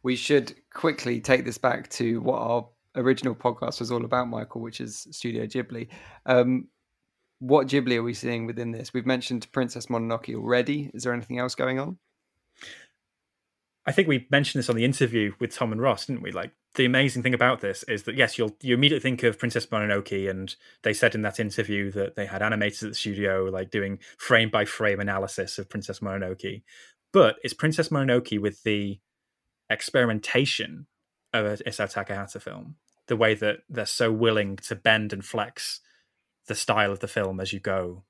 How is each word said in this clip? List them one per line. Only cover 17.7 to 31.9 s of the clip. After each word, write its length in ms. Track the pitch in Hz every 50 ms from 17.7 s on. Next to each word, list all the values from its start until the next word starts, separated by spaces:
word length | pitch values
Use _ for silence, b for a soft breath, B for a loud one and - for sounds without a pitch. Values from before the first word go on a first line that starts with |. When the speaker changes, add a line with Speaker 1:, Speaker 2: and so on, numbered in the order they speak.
| 95 - -
Speaker 2:
is 180 | - 110 101
that, 120 | - - 110
yes, 220 | 135 123 110 -
you'll, 180 | - 113 107 107 _
you 140 | - 131 120
immediately 280 | 123 143 147 156 131
think 200 | - 131 127 117
of 160 | - 117 107 -
Princess 280 | - 98 - 117 -
Mononoke, 600 | - 113 107 104 104 101 101 98 - 101 98 95 95
and 260 | 92 95 95 95 - b b b b b
they 100 | - 110
said 220 | 104 - - - -
in 80 | 110
that 180 | 107 104 - -
interview 500 | 110 104 - - 107 92 104 101 101 98
that 220 | 95 104 98 98 -
they 120 | - 101
had 160 | 92 98 98
animators 400 | 104 107 110 104 104 104 101 -
at 80 | 110 104
the 40 | 104
studio, 500 | - - 107 101 101 101 98 95 95 95
like, 260 | 95 95 92 95 95
doing 280 | - 107 98 98 98 - B B B B
frame-by-frame 840 | - - 127 113 113 107 - 107 104 - - - 113 104 101 95
analysis 580 | 101 101 98 98 98 98 - - 92 - - -
of 120 | 95 _
Princess 300 | - 107 101 - 95 -
Mononoke. 600 | 107 101 95 101 98 92 95 - - - - - B B B B B B B B _ _
But 260 | - 196 147 110 - -
it's 120 | - 123 -
Princess 340 | - - 156 156 170 160 160
Mononoke 500 | 160 139 135 135 123 123 123 - 110 104
with 240 | 101 104 98 - _
the 360 | 113 104 104 101 101 98 98 _ _ _ _ _ _ _ _ _ _ _ _ _ _
experimentation 1160 | 214 - - - - 135 123 117 110 104 104 - - 131 139 135 - - 101 - 78 - 143 _ _ _ _ _ _ _ _ _
of 140 | - 113 107
a 100 | 104 107
Isao 340 | 101 - 120 - - 107 95